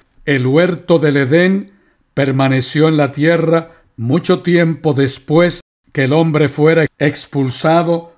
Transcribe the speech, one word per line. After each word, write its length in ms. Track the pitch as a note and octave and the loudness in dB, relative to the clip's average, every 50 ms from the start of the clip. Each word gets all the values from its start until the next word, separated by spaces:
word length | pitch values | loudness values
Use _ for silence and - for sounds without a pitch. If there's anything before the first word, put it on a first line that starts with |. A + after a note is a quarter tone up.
| _ _ _ _ - | _ _ _ _ -6
el 200 | D#3 C#3+ C3 B2 | -4 -2 -2 0
huerto 520 | B2+ C#3 D#3+ F3+ F#3 F3 - - - E3+ D#3 | 0 2 2 2 0 -2 -4 -2 0 0 2
del 180 | D3 D3+ C#3 | 2 2 0
Edén 560 | C#3+ C#3 B2 D3 E3+ F3+ F#3 F#3+ G3 G3+ - _ _ _ _ _ _ _ _ _ | 0 0 2 2 2 2 2 0 -2 -4 -8 _ _ _ _ _ _ _ _ _
permaneció 760 | C#3 C#3 C3+ C3 C3+ C3+ C3 C3+ C3 B2+ - - D3+ D#3 D#3+ | -2 -2 0 0 0 0 0 0 0 -2 -2 0 0 2 2
en 100 | D#3+ D3 | 2 0
la 120 | C#3+ C3 | 0 -2
tierra 600 | - C#3+ D3 D#3+ E3+ E3 E3 D#3+ E3 E3 D#3 - - _ _ _ _ | -2 -2 0 0 0 0 0 0 0 -2 -2 -6 -12 _ _ _ _
mucho 460 | - A2+ A#2+ C#3 F3 - - F3+ F3+ - | -8 -4 -2 -2 0 0 0 -2 -2 0
tiempo 500 | F3 E3+ E3+ E3+ E3 D#3+ - - D#3 C#3 | 0 2 2 2 0 -2 -2 -2 -2 0
después 680 | C3 C#3 C3+ - - - - D3+ E3 F3 F3 E3+ - - _ _ _ _ _ - | 0 0 -2 -2 -6 -6 -2 0 2 2 2 0 -6 -12 _ _ _ _ _ -4
que 120 | C#3+ C3+ | -4 -2
el 80 | B2+ C#3+ | 0 2
hombre 380 | D#3+ E3 E3 D3+ D3+ D3+ C3+ | 0 0 0 0 0 0 0
fuera 340 | - - D3 D#3+ E3 E3 D#3 - - - | 0 0 2 2 2 2 0 -2 -2 -2
expulsado 1160 | C#3+ D3+ C#3+ - - - - C#3 C3+ C3 B2 - - D#3+ E3 E3+ E3+ E3+ E3+ E3+ E3+ - - | -2 -2 -2 -4 -10 -8 -4 -4 -4 -4 -4 -2 0 0 2 2 2 0 -2 -4 -6 -10 -20